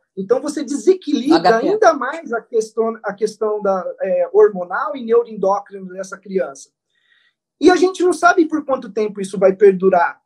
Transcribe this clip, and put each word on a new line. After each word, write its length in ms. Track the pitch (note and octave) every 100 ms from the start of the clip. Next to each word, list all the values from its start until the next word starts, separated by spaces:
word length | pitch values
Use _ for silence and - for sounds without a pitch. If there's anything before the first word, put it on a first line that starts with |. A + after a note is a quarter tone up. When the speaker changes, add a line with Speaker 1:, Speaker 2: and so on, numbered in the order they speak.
| _ G3
Speaker 1:
Então, 240 | G3 C4
você 240 | D4 D4+ A#3
desequilibra 720 | C#4+ - F#4+ C#4+ B3+ C4+ E4
Speaker 2:
H 220 | - A3+
P. 80 | D4+
Speaker 1:
ainda 240 | G#4+ F#4+
mais 400 | D4 B3+ D#4+ C4
a 80 | A3+
questão, 520 | - A3+ A3 A3+ A3+ A3+ G#3
a 80 |
questão 480 | G3 G#3+ - G#3+ G#3+
da, 240 | G3 F#3+ F3 F3
é, 280 | F#3+ F3+ E3+
hormonal 640 | G3+ G#3+ F#3 F3 G#3 D4 C#4
e 80 | A3+
neuroendócrina 880 | A#3 A3+ G#3+ F#3+ G3+ - G3 F#3
dessa 240 | F#3 F#3+ F#3+
criança. 520 | G3+ F#3+ D3+ C#3 - _ _ _ _ _ _ _ _ -
E 120 | D#4
a 60 | F4+
gente 280 | F#4 -
não 80 | F4+
sabe 360 | D#4+ F4 F4+ D#4
por 180 | D4 -
quanto 260 | C4 A#3+
tempo 300 | G#3+ G#3+ G3
isso 160 | F#3+ G3
vai 180 | F#3+ F#3+
perdurar. 640 | G3+ F#3 F#3+ F3+ D3+ -